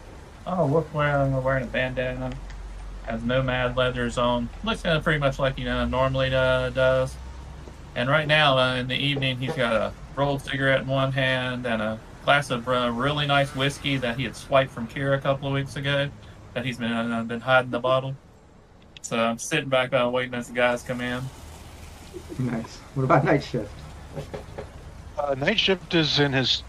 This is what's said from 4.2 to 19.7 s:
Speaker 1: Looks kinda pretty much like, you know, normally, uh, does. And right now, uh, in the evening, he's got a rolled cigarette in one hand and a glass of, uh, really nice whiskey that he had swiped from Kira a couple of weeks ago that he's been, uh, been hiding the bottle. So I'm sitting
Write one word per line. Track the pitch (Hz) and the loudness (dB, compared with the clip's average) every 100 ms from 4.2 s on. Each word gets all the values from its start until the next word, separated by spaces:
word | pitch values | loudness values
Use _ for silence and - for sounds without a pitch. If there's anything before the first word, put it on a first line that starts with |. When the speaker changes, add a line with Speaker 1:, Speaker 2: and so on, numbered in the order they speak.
| 120 123 120 - | 2 2 -2 -6
Speaker 1:
Looks | 214 226 | -4 -2
kinda | 180 156 | 0 2
pretty | 147 151 | 2 2
much | 139 135 | 2 2
like, | 135 135 | 0 0
you | 123 | -2
know, | 123 120 | -2 0
normally, | 123 131 135 131 | 2 2 2 2
uh, | 131 127 127 127 | 4 4 4 2
does. | 123 131 131 135 - - - - - - - - - | 4 4 4 2 -4 -12 -14 -14 -14 -16 -16 -10 -4
And | 123 | 2
right | 151 151 | 2 4
now, | 151 151 131 | 6 6 6
uh, | 127 127 | 4 2
in | 127 | -2
the | 131 | 0
evening, | 139 139 131 123 | 0 0 0 -2
he's | 131 | -2
got | - 117 | 0 2
a | 113 101 - - - | 2 0 -6 -8 -2
rolled | 143 139 | 0 0
cigarette | - 139 135 135 | -2 0 2 2
in | 131 | 2
one | 135 135 | 0 2
hand | 135 131 131 127 123 123 | 2 2 2 0 -2 -2
and | 113 | 0
a | 107 110 - - | 0 -4 -8 -4
glass | - 143 143 | 2 4 4
of, | 123 120 | -2 0
uh, | 123 123 | 2 2
really | 117 135 143 147 | 2 0 2 2
nice | 139 139 135 | 4 2 0
whiskey | 139 139 143 139 | -2 -2 -2 -2
that | 120 120 | -2 -2
he | |
had | 120 - | -4 -6
swiped | - 135 135 | 2 4 4
from | - 117 | 0 -6
Kira | - 139 139 | -2 0 0
a | |
couple | 139 135 139 | 0 -2 -2
of | |
weeks | 139 139 - | -2 -2 -4
ago | 139 143 143 - - - - - | 0 0 0 -4 -16 -20 -12 -6
that | 123 | -6
he's | 120 | -4
been, | 117 | -2
uh, | 117 117 117 | -2 -2 -2
been | 117 117 | -4 -4
hiding | 127 131 123 | 4 4 4
the | 120 | 0
bottle. | 127 131 135 139 - - - - - - - - | 2 2 0 -6 -12 -20 -20 -20 -20 -20 -20 -16
So | - 117 | -6 0
I'm | 113 117 | 0 0
sitting | - 156 139 | -2 -2 2